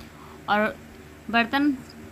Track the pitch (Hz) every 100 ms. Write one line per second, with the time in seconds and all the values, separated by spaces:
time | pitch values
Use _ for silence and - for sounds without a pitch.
0 | - - - - - 208 214 - - -
1 | - - - 233 226 269 294 262 - -
2 | -